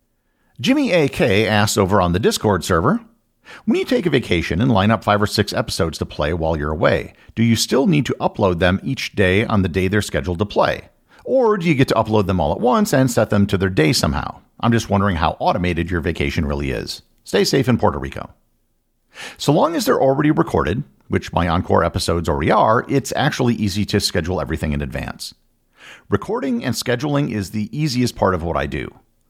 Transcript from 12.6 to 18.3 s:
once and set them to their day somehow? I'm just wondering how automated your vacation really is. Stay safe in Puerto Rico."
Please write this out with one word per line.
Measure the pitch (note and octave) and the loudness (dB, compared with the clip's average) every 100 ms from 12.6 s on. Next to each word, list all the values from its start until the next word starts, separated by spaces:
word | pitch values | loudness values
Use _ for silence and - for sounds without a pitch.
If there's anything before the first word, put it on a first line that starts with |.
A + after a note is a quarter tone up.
once | A#3 A3+ G#3 | 0 2 2
and | C3+ C3 | 2 2
set | B2 G#2+ | 2 2
them | G#2 G2 | 2 2
to | F#2 | 2
their | F#2+ | 0
day | F#2+ G#2+ | 2 2
somehow? | - D#2 C#2 - - _ - | 2 0 -2 -6 -12 _ -4
I'm | A#2 | 0
just | A#2 - | 0 2
wondering | G2+ G2+ D#2+ | 2 2 0
how | D#2+ - | -2 0
automated | E3 A2+ F2 E2+ E2+ | -2 0 -2 -2 -2
your | F2 | -2
vacation | E2+ E2 C#2+ F2 C#2+ | -2 -2 -2 -2 -2
really | C#2+ C#2 | -2 -4
is. | A1 - - - _ | -4 -6 -12 -16 _
Stay | - G3 | -2 0
safe | G3 C#3+ C3 | 2 2 2
in | A#2 | 2
Puerto | G#2 C#2+ | 2 -2
Rico." | C2+ - - | -6 -10 -14